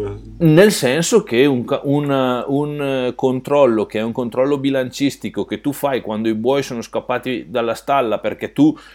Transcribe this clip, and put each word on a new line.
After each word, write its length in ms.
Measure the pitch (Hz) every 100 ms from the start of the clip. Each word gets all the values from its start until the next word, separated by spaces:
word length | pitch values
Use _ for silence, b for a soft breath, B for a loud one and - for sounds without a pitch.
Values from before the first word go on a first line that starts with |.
| 104 104 - -
Nel 340 | 165 156 208
senso 520 | - 127 139 170 233
che 220 | - 117 143
un 200 | 127 113
ca-, 160 | 139
un, 640 | 143 143 147 135 131 123 127
un 640 | 143 147 147 139 135 123
controllo 720 | 120 131 127 - 143 135 110 101
che 140 | 107
è 40 |
un 100 | 110
controllo 440 | 117 120 117 135 143
bilancistico 840 | 135 135 127 - 143 - 107 104
che 160 | 95 107
tu 140 | 143
fai 260 | 135 143 127
quando 300 | - 107 113
i 60 | 110
buoi 280 | 117 139
sono 180 | 131 120
scappati 680 | 110 113 - 127 127 123 69
dalla 260 | 117 117 113
stalla, 440 | - 139 120 101
perché 340 | 110 95 107
tu 200 | - 151 151 B